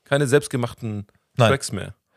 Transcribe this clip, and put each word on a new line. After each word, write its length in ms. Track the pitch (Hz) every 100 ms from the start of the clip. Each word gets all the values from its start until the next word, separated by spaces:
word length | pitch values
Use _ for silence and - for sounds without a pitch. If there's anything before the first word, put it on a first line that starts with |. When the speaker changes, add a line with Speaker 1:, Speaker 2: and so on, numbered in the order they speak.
Speaker 1:
keine 220 | _ 143 139
selbstgemachten 800 | 143 - 127 120 - 117 104 101 _ _ -
Speaker 2:
Nein. 100 | 110
Speaker 1:
Tracks 240 | 135 -
mehr. 220 | 104 95 - _